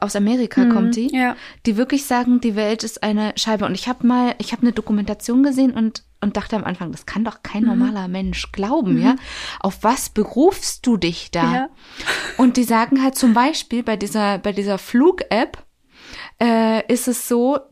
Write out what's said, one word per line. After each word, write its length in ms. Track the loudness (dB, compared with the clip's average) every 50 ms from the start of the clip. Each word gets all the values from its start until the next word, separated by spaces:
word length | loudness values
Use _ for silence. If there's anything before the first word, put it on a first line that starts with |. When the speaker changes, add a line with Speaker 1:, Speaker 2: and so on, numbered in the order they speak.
Speaker 1:
aus 160 | -6 -4 -2
Amerika 460 | 0 0 0 0 0 -2 0 2 2
Speaker 2:
Mhm, 80 | 4 4
Speaker 1:
kommt 240 | 4 4 2 2 0
die, 180 | 0 -2 -2 0
Speaker 2:
ja. 220 | 0 0 0 -2 -6 -14 -20 -12 -4 -2
Speaker 1:
die 100 | 0 0
wirklich 280 | 0 0 0 0 -2 0
sagen, 360 | 0 -2 0 2 2 2 2
die 160 | 2 0 0
Welt 260 | 0 0 0 -2 -2 -6
ist 180 | -10 -8 -6
eine 300 | -4 -2 0 0 -2 -2 -2
Scheibe. 280 | -4 -2 -2 0 0 0
Und 80 | -2 -4
ich 120 | -4 -4 -6
hab 140 | -4 0
mal, 320 | 2 2 2 2 2 0 -2 -4
ich 140 | -6 -8
hab 80 | -4 0
eine 100 | 0 0
Dokumentation 680 | 0 0 -2 -2 -2 -2 -2 -4 -6 -6 -4 0 2 4
gesehen 300 | 4 4 4 2 2 2
und, 300 | 2 0 -2 -2 -2 -6 _ _ _ -4
und 160 | -4 -2 -2
dachte 200 | -4 -6 -4 -4
am 80 | -4 -4
Anfang, 260 | -4 -6 -6 -8 -10
das 160 | -10 -12 -12
kann 180 | -8 -4 -4 -4
doch 180 | -4 -6 -10
kein 200 | -14 -8 -2 0
Speaker 2:
Mhm. 60 | 0 2 2 2
Speaker 1:
normaler 300 | 2 0 0 -4 -6 -6
Mensch 420 | -6 -4 -4 -4 -6 -6 -8 -10
glauben, 440 | -6 -6 -2 0 0 0 2 2 2
Speaker 2:
Mhm. 60 | 4
Speaker 1:
ja? 140 | 4 2 2 2 -2 -12 -14 -12 -12 -12 -10 -6
Auf 180 | -6 -6 -4 0
was 260 | 0 0 0 0 -2 -4
berufst 760 | -2 -2 -2 0 2 4 4 4 4 2 -6 -8 -8 -4 0
du 100 | 0 0
dich 340 | 2 0 -2 -2 -4 -10 -6
da? 240 | -2 0 0 2 2
Speaker 2:
Ja. 140 | 0 -2 -4 -10 -16 -20 -20 -16 -10 -6 -6 -6 -6 -6 -6 0 2
Speaker 1:
Und 180 | 2 4 4
die 80 | 2 2
sagen 380 | 2 2 2 2 2 2 2
halt 120 | 2 2 0
zum 180 | 2 4 4 6
Beispiel 480 | 6 4 2 0 -2 -6 -4 -4 -4
bei 140 | -2 -2 -2
dieser, 420 | -2 -4 -4 -2 0 0 0 0 -2
bei 140 | -2 -4
dieser 260 | -2 -2 -2 -2 -2 -4
Flug-App, 840 | -4 0 2 4 6 4 4 2 -2 -2 0 0 0 -2 -6 -14 -20 _ _ _ _ _ _ -20 -20 -20 -18 -18 -18 -12 -4 0
äh, 480 | 2 2 4 4 4 2 2 0 0 0
ist 160 | 0 0 0 -2
es 200 | -4 -4 -2 0
so, 300 | 0 2 2 2 0 0 -4 _